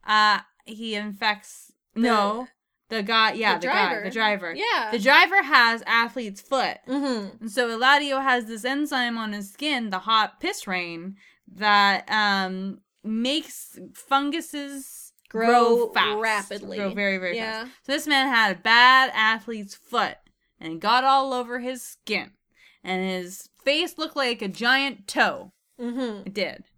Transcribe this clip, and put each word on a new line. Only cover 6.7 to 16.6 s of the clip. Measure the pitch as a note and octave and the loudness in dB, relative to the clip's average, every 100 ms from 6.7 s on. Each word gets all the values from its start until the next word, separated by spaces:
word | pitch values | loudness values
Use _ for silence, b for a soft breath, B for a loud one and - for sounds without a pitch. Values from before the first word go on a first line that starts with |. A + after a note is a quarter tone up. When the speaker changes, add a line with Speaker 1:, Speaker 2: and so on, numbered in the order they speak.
| - - | -4 -6
Speaker 2:
Mm-hmm. | C#4 C#4 A#3 G3 - | -4 -2 -4 -6 -12
Speaker 1:
And | A3 | -10
so | A3+ A#3+ | -4 -2
Eladio | A3+ B3+ C#4+ D4 C4+ | 2 4 4 2 -2
has | C4+ B3 A3 | 0 0 -2
this | A3+ | -8
enzyme | A3+ C#4 D4 C#4 A#3+ A#3 | -4 -4 -2 -2 -2 -4
on | A3 | -6
his | G#3 G3+ | -8 -12
skin, | - D4 C4+ A3+ | -8 -4 -2 -4
the | F#3+ | -6
hot | G#3+ A3 G#3 _ | 0 2 2 _
piss | E4+ G4+ - | -6 -6 -6
rain, | F3+ E3+ E3+ F3+ G3 b b _ | -6 -6 -10 -12 -14 b b _
that, | F#3+ G#3 G#3 G3+ G3 - | -4 4 6 6 2 0
um, | G#3+ G#3 G3 F#3+ F#3 F#3+ - _ _ | 0 2 0 -2 -4 -8 -10 _ _
makes | G#3+ A3 A#3+ D4+ - - - - F#3 | -8 -4 0 -2 -4 -16 -18 -18 -20
funguses | - - C#4 C#4+ D#4+ - D4 C#4+ C#4 C4+ - - _ _ | -20 -2 -2 0 -6 -8 -10 -10 -12 -16 -18 -20 _ _
Speaker 2:
Grow | G#3+ A3+ A#3+ A#3 A#3 A3+ | -2 4 6 6 4 2
Speaker 1:
grow | |
fast. | A3 E3+ G#3+ | 2 0 0
Speaker 2:
rapidly. | A3+ G#3+ G3 G3+ | -2 -2 -4 -12